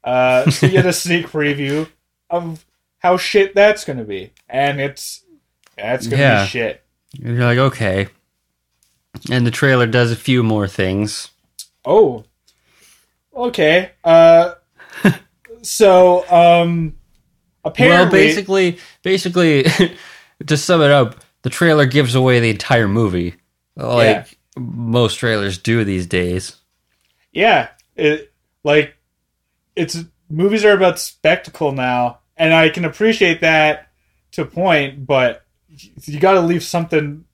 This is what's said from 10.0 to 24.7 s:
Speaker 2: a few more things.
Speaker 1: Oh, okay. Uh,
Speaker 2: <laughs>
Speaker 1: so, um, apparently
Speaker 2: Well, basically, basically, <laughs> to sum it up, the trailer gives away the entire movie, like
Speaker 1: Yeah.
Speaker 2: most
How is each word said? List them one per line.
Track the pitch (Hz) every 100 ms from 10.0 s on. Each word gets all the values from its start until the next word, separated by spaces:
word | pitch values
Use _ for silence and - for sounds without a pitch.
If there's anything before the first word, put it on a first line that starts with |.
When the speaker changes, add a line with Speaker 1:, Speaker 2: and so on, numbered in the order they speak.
| 117
Speaker 2:
a | 117
few | - 127
more | 113 107 98
things. | - 95 98 104 - - _ _ - - _
Speaker 1:
Oh, | 123 185 180 117 - _ _ _ _ _ _ _ _ _ _ 262
okay. | 240 240 156 170 185 _
Uh, | 170 165 165 165 170 - _ _ - -
Speaker 2:
<laughs> | 202 - _ _ _ 226
Speaker 1:
so, | - - 208 180 180 180 180
um, | 175 170 170 170 170 160 - _ _ _ _ _ _ 156
apparently | - 254 175 180 -
Speaker 2:
Well, | -
basically, | 208 185 190 180 175 - _
basically, | 180 190 185 175 170 147 147 - 175 - -
<laughs> | - _ _ 151
to | 147
sum | - 175
it | 147
up, | 143 117 - _ _
the | 135
trailer | - 170 151 139
gives | 135 127 131
away | 127 123
the | 117
entire | 101 - 123 104
movie, | 104 107 90 87 - _ _ _ -
like | 120 120 113
Speaker 1:
Yeah. | 104 - _ _ -
Speaker 2:
most | 123